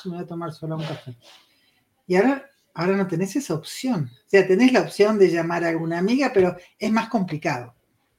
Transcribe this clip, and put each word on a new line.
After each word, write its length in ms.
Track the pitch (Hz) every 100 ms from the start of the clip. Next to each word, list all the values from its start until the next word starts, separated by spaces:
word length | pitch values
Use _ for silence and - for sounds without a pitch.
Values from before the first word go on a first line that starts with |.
| 190
me 60 |
voy 80 | 170
a 40 | 170
tomar 260 | 170 170
sola 220 | 160 156 160
un 60 |
café". 340 | 156 139 - 120 _ - _ _ _ _ _ _ -
Y 80 | 180
ahora, 320 | 233 269 - _ _
ahora 240 | - 175 196
no 100 | 190
tenés 280 | 165 196 294
esa 200 | - 156
opción. 540 | - - 262 208 123 - _
O 20 |
sea, 180 | 196 190
tenés 260 | 190 247
la 80 | 247
opción 380 | 160 - 208 214
de 100 | 180
llamar 320 | 170 165 170 170
a 40 |
alguna 300 | 165 165 170
amiga, 320 | 190 254 262
pero 220 | 202 180 180 - _
es 120 | 214
más 180 | 220 226
complicado. 640 | 226 180 147 170 131 117 _ _ _ _